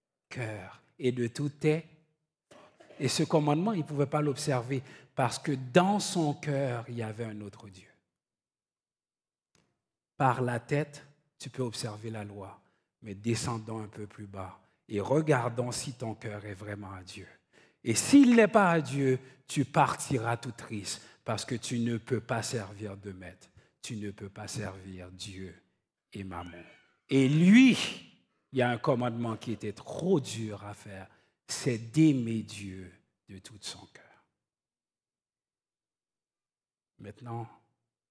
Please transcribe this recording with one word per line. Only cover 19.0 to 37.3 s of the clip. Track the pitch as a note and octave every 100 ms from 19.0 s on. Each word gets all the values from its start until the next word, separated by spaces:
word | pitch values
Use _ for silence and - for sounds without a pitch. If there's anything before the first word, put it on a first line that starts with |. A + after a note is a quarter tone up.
| C3+ C3 - - -
tu | D3
partiras | C3 E3 C3+ - - C3 A#2 A#2+
tout | B2+
triste | - - G#2+ F2+ - - -
parce | - G#2+
que | -
tu | A#2 - A#2+
ne | A#2 A#2
peux | - A#2
pas | - A#2
servir | A#2 A#2+ G2 G2+ G#2 G2
de | G2+
maître. | F#2 F2+ - - _ _ _
Tu | - A2
ne | G#2
peux | G2 G2
pas | G#2+ G2+
servir | - G2 F#2+ G2 F#2 F2+
Dieu | F2+ G#2+ F#2 F#2 - _ _ _ _ _
et | G#2
Mammon. | F#2+ F2 F2 E2+ E2+ - _ _ _
Et | C3+ C3
lui, | D#3 F3+ A3+ C4 - - - - _ _ _ _
il | C3
y |
a | B2
un | B2
commandement | - B2 B2 A#2 A#2 A2
qui | B2
était | G#2 G#2+
trop | - - - E3+ F3
dur | A#2+ A2+ A2 G2+
à | G2+
faire, | G2+ G#2 F#2+ F#2 _ _ _ -
c'est | - C3+ A2+
d'aimer | A#2 D3 D#3+ C3+ A2+ A2+
Dieu | G2+ G2+ G2+ F#2+ F2+ - _ _ _
de | F#2+
tout | - G2+
son | - F#2 F2+
cœur. | - - _ _ _ _ _ _ _ _ _ _ _ _ _ _ _ _ _ _ _ _ _ _ _ _ _ _ _ _ _
Maintenant, | G2+ - B2